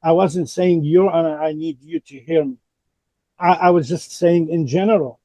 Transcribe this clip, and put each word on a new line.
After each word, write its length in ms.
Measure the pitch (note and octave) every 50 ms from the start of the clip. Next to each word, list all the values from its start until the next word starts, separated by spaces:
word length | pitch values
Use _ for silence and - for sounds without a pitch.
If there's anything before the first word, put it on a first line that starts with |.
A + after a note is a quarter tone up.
I 100 | _ -
wasn't 360 | E3 E3+ F#3+ F3+ C#3+ F3+ E3+ -
saying, 360 | - - F#3 F3+ F3 E3+ D3+
Your 260 | D3 D#3 F3+ F#3+ G3
Honor, 280 | E3+ E3 E3 D#3+ D#3 D3+
I 100 | D3+ D#3+
need 300 | D#3 D3+ D#3+ E3 D3+ B2+
you 180 | C3+ D3+ E3 D#3+
to 180 | - _ C#3+ C3+
hear 260 | A#2+ C#3 E3 D#3+ D3+
me. 120 | C#3 B2+ A#2+ _ _ _ _ _ _ _ _ _ _ _ _ _ _ _ _
I, 140 | F3+ E3+
I 180 | F3+ - F#3 F3+
was 180 | F3+ F3 D3+ A#2+
just 240 | C#3+ B2+ - -
saying 360 | - - - F3 F3 F3 E3 D#3
in 180 | D#3+ E3+ D#3+
general. 540 | C3 A#2+ E3+ F#3+ G#3 A3+ G3+ D3+ B2+ A#2+ _